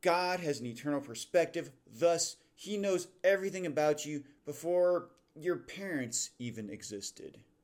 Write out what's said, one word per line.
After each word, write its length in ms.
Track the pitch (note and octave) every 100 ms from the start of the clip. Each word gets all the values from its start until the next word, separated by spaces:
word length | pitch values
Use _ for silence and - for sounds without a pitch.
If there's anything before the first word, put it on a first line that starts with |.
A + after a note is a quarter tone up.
God 400 | F#3 F3 F3+ F3+
has 200 | E3 C#3
an 60 | A#2+
eternal 340 | A#2 D3 C#3+
perspective. 720 | C3+ A2+ - F3+ E3 E3+ C#3+ - _
Thus, 460 | A2+ E3+ E3 - - _
he 220 | _ F#3 G#3
knows 320 | G3 F3+ F3 _
everything 420 | F3+ G3 F#3+ F#3 F3+
about 380 | C#3+ D3+ D3+ D3
you 180 | D3 C#3 _
before 640 | - C#3+ E3 F3+ F3+ F3 F3 _ _
your 220 | - E3 E3+
parents 720 | - F#3+ G3 D#3 A#2+ - - _
even 320 | A#2+ A#2 G#2
existed. 680 | G#2 - G2+ - - - - _ _